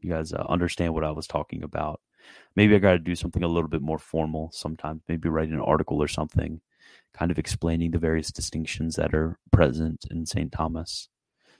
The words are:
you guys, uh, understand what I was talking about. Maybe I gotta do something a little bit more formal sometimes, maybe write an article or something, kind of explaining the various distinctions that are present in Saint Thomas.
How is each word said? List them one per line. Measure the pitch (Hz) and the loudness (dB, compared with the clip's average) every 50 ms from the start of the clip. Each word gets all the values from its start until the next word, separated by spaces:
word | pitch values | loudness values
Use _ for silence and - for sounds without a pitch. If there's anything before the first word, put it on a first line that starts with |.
you | - 87 | -8 -4
guys, | 85 80 80 80 82 | -4 -4 -4 -4 -6
uh, | - - - | -6 -4 -2
understand | - 87 87 85 - - 90 85 80 | 0 0 0 0 0 0 -2 -2 0
what | 80 78 | -2 -2
I | 78 | -2
was | 76 76 76 - | -4 -6 -8 -6
talking | - 73 76 - - 80 80 | -6 -6 -6 -6 -8 -10 -10
about. | 78 - - 76 78 78 - _ _ _ _ - - - - - _ _ | -8 -6 -6 -6 -6 -8 -10 _ _ _ _ -20 -20 -20 -20 -20 _ _
Maybe | 98 104 104 104 | 6 8 8 8
I | 101 | 8
gotta | 92 101 90 87 | 8 6 6 4
do | 80 87 90 | 4 0 -4
something | - - 87 - - 87 | -2 -4 -4 -2 -2 0
a | 85 | 2
little | 85 85 80 78 | 2 2 0 0
bit | 78 78 | -2 -2
more | 69 78 80 78 | -2 -2 -4 -4
formal | - - - 80 78 78 78 80 80 82 | -4 -4 -2 -2 -2 0 -2 -4 -6 -8
sometimes, | - - - 80 80 - - 76 80 78 - - | -8 -8 -8 -8 -8 -8 -8 -8 -8 -8 -6 -6
maybe | 85 82 78 82 | -4 -2 -2 0
write | 80 80 80 78 | 0 0 0 0
an | 78 78 | -2 -2
article | - - 78 78 78 - 80 76 | 2 2 2 2 2 0 0 0
or | 76 73 | 0 0
something, | - - 78 76 - 80 78 78 80 80 - _ _ _ _ - - - _ _ _ | 0 -2 -4 -2 0 0 -2 -2 -4 -10 -14 _ _ _ _ -20 -20 -20 _ _ _
kind | - 87 85 | -2 -2 0
of | 85 78 | 0 0
explaining | 78 - - - - 82 82 82 85 85 | -2 -4 -4 -2 0 0 2 2 2 0
the | 82 85 | 0 0
various | 82 80 80 80 78 - | 2 2 2 0 -2 -4
distinctions | - - - - - 80 80 76 - - 80 82 78 | -6 -8 -8 -6 -6 -6 -6 -6 -6 -4 -4 -4 -2
that | - 78 78 - | -2 0 2 2
are | 78 80 82 85 - _ _ | 2 0 0 -2 -6 _ _
present | - 95 85 73 62 78 80 80 78 - - - | 6 6 6 6 4 2 -2 -2 -2 -6 -8 -8
in | - 82 82 | -6 -6 -6
Saint | - - 80 78 69 | -4 -4 -4 -4 -2
Thomas. | - - 82 80 82 80 73 - - - - - _ _ _ _ _ _ _ _ _ _ | -2 -2 -2 -2 -2 -4 -8 -8 -10 -12 -14 -16 _ _ _ _ _ _ _ _ _ _